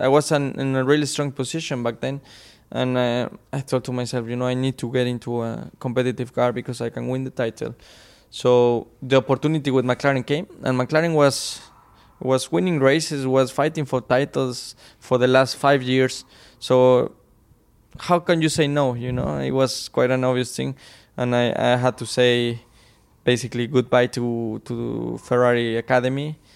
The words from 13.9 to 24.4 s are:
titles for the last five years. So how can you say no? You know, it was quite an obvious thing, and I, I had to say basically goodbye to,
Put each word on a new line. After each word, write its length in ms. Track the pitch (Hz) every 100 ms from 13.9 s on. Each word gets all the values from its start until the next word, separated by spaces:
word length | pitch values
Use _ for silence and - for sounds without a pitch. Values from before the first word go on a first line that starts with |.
| 131
titles 720 | - 127 143 139 131 120 - - - _
for 180 | - 127
the 100 | 127
last 280 | 127 131 -
five 260 | 139 143
years. 440 | 127 131 127 - - - - _
So 560 | - 127 127 127 - - _ _ _ _ _ _ _ -
how 220 | - 175
can 220 | 170 170
you 80 | 156
say 180 | 160 143
no? 260 | 147 135
You 180 | 120 123
know, 280 | 123 131 143
it 100 | 135
was 400 | 131 131 - -
quite 220 | - 127
an 120 | 131
obvious 320 | 127 127 123 -
thing, 200 | 135 131 - - _ -
and 180 | 123 123
I, 180 | 120 -
I 200 | 120 123
had 200 | 127 -
to 80 | 117
say 560 | - 123 120 120 117 - _ _ _ _ _
basically 420 | - 123 117 120 120
goodbye 400 | 135 120 127 123
to, 540 | - 120 117